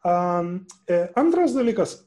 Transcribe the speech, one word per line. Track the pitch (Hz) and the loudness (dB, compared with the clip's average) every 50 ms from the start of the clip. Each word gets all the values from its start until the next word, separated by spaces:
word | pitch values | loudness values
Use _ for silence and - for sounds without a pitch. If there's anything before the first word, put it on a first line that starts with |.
Am, | _ 180 175 175 180 180 175 175 170 175 175 185 190 - - _ | _ 0 0 0 0 0 -2 -2 -2 -4 -6 -8 -10 -14 -20 _
e, | _ - 175 175 175 180 | _ -2 0 0 0 0
antras | - 240 294 339 330 349 359 294 240 | 0 0 2 2 4 2 2 2 2
dalykas, | 269 247 233 220 - 170 - - - _ | 0 0 0 0 0 -2 -4 -4 -16 _